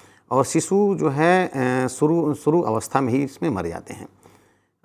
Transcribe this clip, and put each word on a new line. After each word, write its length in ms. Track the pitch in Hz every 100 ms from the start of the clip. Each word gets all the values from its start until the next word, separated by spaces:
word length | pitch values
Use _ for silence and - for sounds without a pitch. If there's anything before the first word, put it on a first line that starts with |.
| - _ _
और 140 | 123
शिशु 520 | 135 160 - 190 202 180
जो 100 | 151
है, 400 | 139 165 185 180
अ, 380 | 139 127 127 127
शुरू, 480 | - 147 170 151
शुरू 280 | 143 - 170
अवस्था 380 | 135 110 - -
में 120 | 131
ही 120 | 127
इसमें 260 | 139 - 165
मर 160 | 101 85
जाते 280 | 85 -
हैं। 140 | 104 107 _ - - _ _ _ _